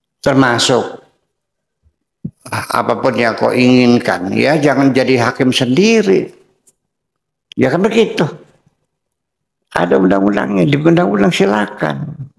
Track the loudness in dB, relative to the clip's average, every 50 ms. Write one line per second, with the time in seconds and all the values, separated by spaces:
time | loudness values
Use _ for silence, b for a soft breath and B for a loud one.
0 | _ _ _ _ -2 0 2 2 2 2 2 0 0 0 0 0 -2 -4 -10 -16
1 | -20 _ _ _ _ _ _ _ _ _ _ _ _ _ _ _ _ _ _ _
2 | _ _ _ _ -16 -16 -16 _ -16 -12 -10 -10 -8 -6 -4 -4 -2 -2 -4 -2
3 | -2 -2 -2 0 -2 -2 -2 -2 -2 -2 0 2 2 4 4 4 4 4 2 2
4 | 0 -2 -4 -4 -4 -4 -2 0 0 2 2 2 2 2 2 2 2 2 2 2
5 | 2 2 0 0 0 -2 0 0 0 0 0 0 0 0 2 2 4 4 4 2
6 | 2 2 0 0 0 -4 -12 _ _ _ _ _ _ _ _ _ _ _ _ _
7 | _ _ _ _ _ _ _ _ _ -12 -4 -2 -2 0 0 0 0 0 2 2
8 | 0 0 0 -2 -4 -4 -4 -12 -20 _ _ _ _ _ _ _ _ _ _ _
9 | _ _ _ _ _ _ _ _ _ _ _ _ _ _ -4 -4 -2 0 0 2
10 | 2 2 2 2 0 0 0 -2 -2 -2 -2 0 0 0 0 0 2 2 2 2
11 | 2 0 0 0 0 0 2 0 0 0 0 -2 -4 -6 -6 -6 -6 -6 -6 -6
12 | -8 -10 -12 -14 -16 -16 _